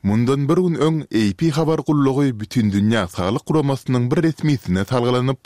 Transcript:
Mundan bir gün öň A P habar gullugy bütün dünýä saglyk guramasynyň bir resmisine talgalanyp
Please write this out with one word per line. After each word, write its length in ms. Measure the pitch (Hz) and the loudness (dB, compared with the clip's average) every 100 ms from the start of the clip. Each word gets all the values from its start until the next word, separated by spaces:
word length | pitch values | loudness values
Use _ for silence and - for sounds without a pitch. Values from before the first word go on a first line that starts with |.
| 98 | 0
Mundan 420 | 107 120 139 139 | 0 2 0 2
bir 80 | 170 | 2
gün 180 | 185 | 0
öň 220 | 160 151 160 | 0 0 0
A 320 | 127 110 104 95 | -2 0 0 0
P 120 | 165 | -2
habar 280 | 147 156 156 | 0 0 -2
gullugy 600 | 143 147 135 135 143 110 | 0 2 2 2 -2 -2
bütün 300 | 110 123 107 | -4 0 2
dünýä 380 | 98 107 113 92 | 2 2 2 -2
saglyk 380 | - 90 127 - | -2 -2 -2 -2
guramasynyň 640 | 156 143 135 - 123 123 | -2 0 -4 -2 -2 0
bir 120 | 156 | 0
resmisine 640 | 160 147 156 135 - 92 | 0 0 -2 -2 0 -2
talgalanyp 560 | 101 127 120 123 127 131 | 0 0 0 0 0 -4